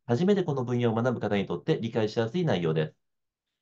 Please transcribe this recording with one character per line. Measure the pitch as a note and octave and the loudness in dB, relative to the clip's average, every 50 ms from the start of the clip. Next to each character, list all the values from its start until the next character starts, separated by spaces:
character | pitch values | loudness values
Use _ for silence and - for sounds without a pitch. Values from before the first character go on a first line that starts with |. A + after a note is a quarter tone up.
| _ | _
初 | - A#2+ B2 F3+ | -2 0 2 2
め | F#3+ G#3 | 2 2
て | G3 F3+ | 2 2
こ | E3 C#3 | 0 -2
の | C3+ B2 | -2 -2
分 | A#2+ B2 A#2+ | -2 0 2
野 | A#2+ A#2 | 2 2
を | A2 | 2
学 | A2+ A#2 C3 A#2+ | 2 0 0 0
ぶ | - | -2
方 | - G#2 G#2 | -2 0 0
に | G2+ F#2 | 0 -2
と | - F2+ E2+ | -2 -4 -4
っ | |
て | - - D#3+ - | -2 -2 -2 -2
理 | A2 A#2 | -2 -4
解 | A#2 A#2+ G#2+ G#2 | -2 -2 -2 0
し | - A#2 | 0 0
や | A2+ A2+ | -2 0
す | - F3+ | 0 0
い | F3+ | 0
内 | D3+ G#2+ F2+ | 2 0 2
容 | E2+ D#2+ D#2 | 0 0 0
で | D#2+ D#2 D#2 | 0 -2 -4
す。 | - _ _ _ _ _ _ _ _ _ _ _ _ _ | -6 _ _ _ _ _ _ _ _ _ _ _ _ _